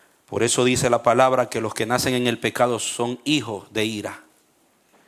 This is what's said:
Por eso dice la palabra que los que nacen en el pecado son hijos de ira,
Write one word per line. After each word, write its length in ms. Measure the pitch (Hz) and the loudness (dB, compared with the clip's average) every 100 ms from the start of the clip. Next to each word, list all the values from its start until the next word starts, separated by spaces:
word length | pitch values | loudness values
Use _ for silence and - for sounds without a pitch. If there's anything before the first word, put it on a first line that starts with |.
| _ _ _ | _ _ _
Por 160 | 101 | -2
eso 220 | 117 - | 0 2
dice 240 | 123 120 123 | 2 2 2
la 140 | 117 | 2
palabra 480 | 123 117 131 127 120 | 4 4 4 4 0
que 100 | 117 | -4
los 140 | 107 | -6
que 120 | - 113 | -4 -2
nacen 280 | 123 135 | 0 0
en 120 | 127 123 | 0 0
el 120 | 117 | 0
pecado 400 | 113 - 123 113 | -2 0 0 0
son 420 | - - 120 123 | -4 -4 -4 -4
hijos 460 | 143 151 113 98 - | -2 -2 -4 -10 -8
de 120 | 110 | -4
ira, 380 | 110 107 98 - - _ _ _ _ _ _ _ | -4 -4 -8 -12 -20 _ _ _ _ _ _ _